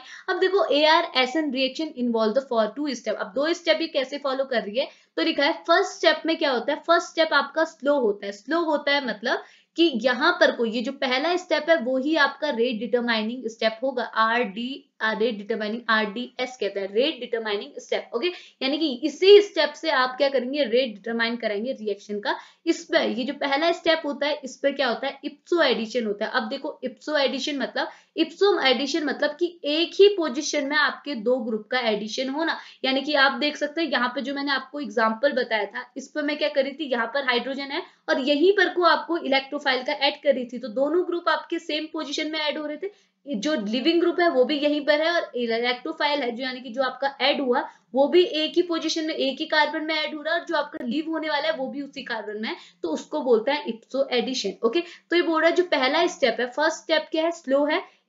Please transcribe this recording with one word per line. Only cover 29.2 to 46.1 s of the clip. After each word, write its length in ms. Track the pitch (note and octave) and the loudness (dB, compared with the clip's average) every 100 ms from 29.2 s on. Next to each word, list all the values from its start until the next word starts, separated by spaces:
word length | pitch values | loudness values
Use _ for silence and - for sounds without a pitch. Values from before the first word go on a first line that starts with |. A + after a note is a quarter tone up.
| D4 | -2
कि 300 | D4 F4 - | -2 -4 -4
एक 260 | C#4+ D4+ E4 - | -2 0 -2 6
ही 80 | G4+ | 6
पोजीशन 580 | G4+ D#4+ A#3+ D4 D4 C4+ | 6 -2 -2 -4 -4 -2
में 100 | D4+ | 0
आपके 380 | C#4 B3 C#4+ | 0 -2 -8
दो 220 | B3 G#3 B3+ | -4 0 0
ग्रुप 320 | A3 G#3+ G#3+ | -2 -6 -4
का 80 | B3+ | -2
एडिशन 500 | A#3 G#3 G#3+ - C4 | 0 -2 -4 -6 -4
होना। 300 | C#4+ E4 B3+ - - | -2 -2 -4 -10 -4
यानी 180 | B3+ C4+ | 0 0
कि 120 | C#4 | 0
आप 180 | D4 C4+ | 4 4
देख 240 | A#3+ D4 D4 | 4 -2 -2
सकते 240 | D4 E4 | -4 -2
हैं 100 | D#4+ | 0
यहाँ 180 | B3+ A#3+ | 0 0
पे 140 | C#4 | -4
जो 120 | B3+ | -6
मैंने 180 | C#4 C#4+ | -6 -2
आपको 280 | C4+ C4 D4 | -4 -4 -10
एग्जांपल 520 | B3+ G#3 A3+ A3 C#4+ | -6 0 0 2 0
बताया 320 | B3 A#3+ A3 | 0 -2 -2
था, 280 | G#3 A#3+ - - | -2 -8 -14 -14
इस 120 | - | -8
पे 140 | D4+ | -6
मैं 160 | D4 D4 | -4 -2
क्या 100 | C#4+ | 0
कर 140 | C#4+ | 0
रही 100 | C4 | -2
थी, 180 | C#4 D4 | -4 -4
यहाँ 160 | A#3+ A3+ | -2 -2
पर 180 | C#4 | -2
हाइड्रोजन 400 | C4 A#3+ C4 C4+ | 0 0 -2 -6
है 180 | C#4 D4+ - _ - | -6 -8 -8 _ -2
और 120 | D#4 | 0
यहीं 320 | C4 C#4+ F4+ | 2 4 6
पर 160 | G#4 F4+ | 6 2
को 140 | F4+ | 4
आपको 360 | E4+ D4+ - E4+ | 4 4 0 -4
इलेक्ट्रोफाइल 640 | C4 C4+ C4+ D4 C#4+ B3+ | 0 0 0 -4 -2 0
का 100 | B3 | -2
ऐड 300 | C#4+ C#4 C#4+ | 0 0 0
कर 120 | D4 | 0
रही 100 | C4 | 0
थी, 140 | A#3+ B3 | -2 -8
तो 100 | B3 | -6
दोनों 380 | G#3 C#4+ F4 E4+ | -2 0 2 0
ग्रुप 220 | F4 E4 | -2 0
आपके 300 | D4+ - E4 | -2 -2 -8
सेम 280 | - D#4 D#4 | -4 -6 -4
पोजीशन 380 | D#4+ C#4+ D4 D#4 | -8 -6 -6 -4
में 80 | D#4 | -2
ऐड 200 | D4+ D4+ | -4 -4
हो 80 | D4 | -6
रहे 100 | D4+ | -8
थे। 340 | G4 - _ _ C#4 | -10 -12 _ _ -8
जो 280 | A3 D4 | -4 -2
लिविंग 460 | D#4 G3+ B3+ D4 E4+ | -2 -2 0 2 2
ग्रुप 200 | F4 E4+ | 2 2
है 80 | E4+ | 2
वो 160 | C4 | 4
भी 140 | B3 D4 | 2 2
यहीं 220 | D4 D4 | 2 0
पर 200 | C#4 D4+ | 2 2
है 100 | D#4+ | 2
और 180 | E4+ - B3 | 0 -2 -4
इलेक्ट्रोफाइल 840 | A#3 A3+ B3 B3 D#4 D#4+ D4+ | -2 0 -2 -2 -6 -2 -2